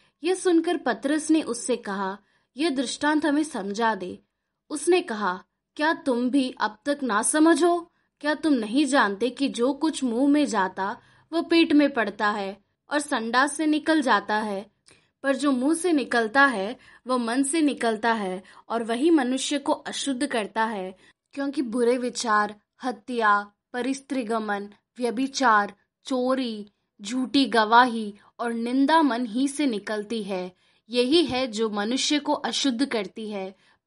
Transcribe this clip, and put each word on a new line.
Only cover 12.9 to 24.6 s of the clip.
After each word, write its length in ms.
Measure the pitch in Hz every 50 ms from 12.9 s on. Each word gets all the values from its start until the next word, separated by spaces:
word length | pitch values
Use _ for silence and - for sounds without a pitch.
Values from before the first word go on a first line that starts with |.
| - 294
संडास 580 | 294 - 285 233 226 226 233 247 269 294 285 -
से 80 | 320
निकल 360 | 311 302 302 302 - 311 320
जाता 340 | 254 254 220 202 202 - 214
है? 400 | 214 220 214 202 190 220 - _ _ _ _ _ _ _ _ _ _ -
पर 120 | 269 277
जो 160 | 247 277 294
मुंह 220 | 269 247 247 285 320
से 180 | 330 - 359
निकलता 540 | 330 285 233 - - 240 226 220 214 277 277
है, 320 | 277 247 196 190 202 254 - - - - - _ 233
वह 100 | 262 254
मन 260 | 240 226 233 262 277
से 180 | 269 - 330
निकलता 520 | 302 285 233 - 240 233 226 214 226 233 226
है, 300 | 226 208 185 185 190 - - - - _ -
और 140 | 220 233 233
वही 260 | 214 226 233 277 339
मनुष्य 480 | 339 302 254 240 262 262 - - 294 277
को 160 | 285 294 -
अशुद्ध 540 | - - - 208 - - 277 269 247 285 277
करता 380 | 277 233 208 196 - 226 220
है, 320 | 220 226 202 185 185 190 - _ _ _ _ _ _ -
क्योंकि 280 | 277 277 285 269 294
बुरे 360 | 285 233 208 247 240 233 247 262
विचार, 580 | 240 247 233 - - 233 214 208 208 208 214 - _ _ _ _ -
हत्या, 680 | 262 240 - - - 247 233 226 208 202 202 208 208 - _ _ _ -
परिस्त्रीगमन, 960 | 247 240 269 262 269 - - 285 269 240 208 226 226 214 214 202 202